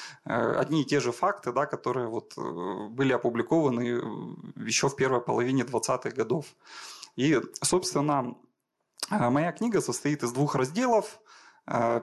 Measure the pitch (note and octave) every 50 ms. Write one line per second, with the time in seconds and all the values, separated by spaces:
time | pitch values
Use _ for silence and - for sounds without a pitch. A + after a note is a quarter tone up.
0 | - - - - - - A2 A#2 A#2 A#2 - - - C#3+ D#3 D#3 C3 - D3 C#3+
1 | A#2+ A#2+ A#2+ - F3 G3 G3+ - - B2 A#2+ C3 D3 C#3+ D3+ - - B2+ B2 B2+
2 | A#2+ A2+ A2+ A2 - - - - - - D#2+ F2 F2 G2 F#2+ G#2 G#2+ G#2 A#2 C3
3 | C#3 C3 B2+ A#2 - A#2+ A2+ A#2+ A#2+ - D#3+ E3 D3+ C3+ A#2+ A#2+ B2 A#2+ A#2+ A#2+
4 | A2+ A2+ G#2+ G2+ - - - - - - - - A2 A2 A2 - - C#3 C#3 -
5 | C3+ C3 C3 A#2+ - - A#2 A#2 A#2+ B2+ C3+ C3 A#2 C3 A#2+ A2+ - - B2+ B2
6 | - - - - - A2+ B2 D3 C#3+ - - _ _ - - - - - - -
7 | - - _ A#2 C3 D#3+ D3+ F#3 - - - - - - F3+ F#3 F3+ - - C#3+
8 | D3 D3+ C#3+ C#3 B2 A#2+ - - _ _ _ _ _ _ _ _ _ _ _ -
9 | - - G#3 G#3+ A#2+ A#2+ C3 D3 E3 F3 D#3 - A3 A#3+ G#3 D#3+ - - A#2 -
10 | - D3 D3+ - - A#2 A#2+ C3 D3 D3 - D#3 F#3 C#3 E3 A3 C4 B3 A3+ G#3
11 | - - - - _ - - - - - - _ _ - - A#2+ A#2 A#2 A#2 A#2